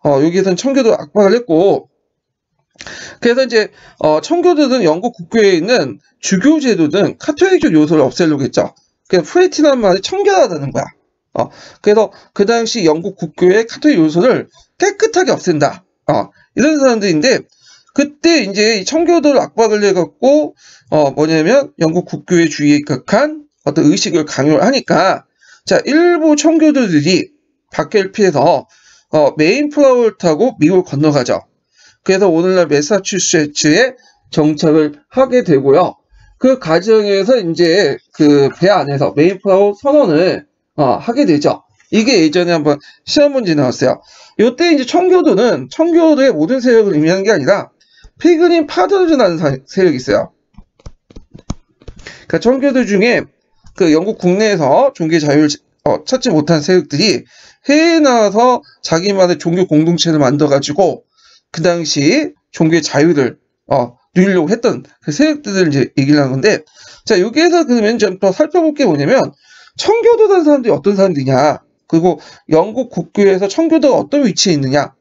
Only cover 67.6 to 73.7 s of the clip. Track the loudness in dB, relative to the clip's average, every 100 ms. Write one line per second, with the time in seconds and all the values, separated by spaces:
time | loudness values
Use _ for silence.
67.6 | 0 0 0 0 -2 -2 -4 -2 -2 0
68.6 | -2 0 -2 0 0 0 -2 _ _ -20
69.6 | -20 -8 -2 2 4 4 4 2 2 0
70.6 | 0 -2 -2 0 0 0 -2 0 0 -2
71.6 | _ _ _ 0 0 -2 -10 -20 -2 0
72.6 | 0 -4 -8 -8 -8 0 2 2 -2 -2
73.6 | 0